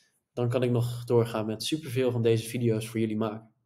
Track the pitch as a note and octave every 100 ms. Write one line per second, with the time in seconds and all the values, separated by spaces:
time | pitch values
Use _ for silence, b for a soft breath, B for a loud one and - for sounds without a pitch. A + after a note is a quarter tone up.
0 | _ _ _ - A#2+ B2+ B2 A#2+ A#2 -
1 | - A#2+ A#2 A2 A2 A2 - D#3 B2 A#2+
2 | B2+ A#2 A2+ A2+ - A#2+ A#2 G#2+ - A2+
3 | A2 G#2+ A2 A2 - _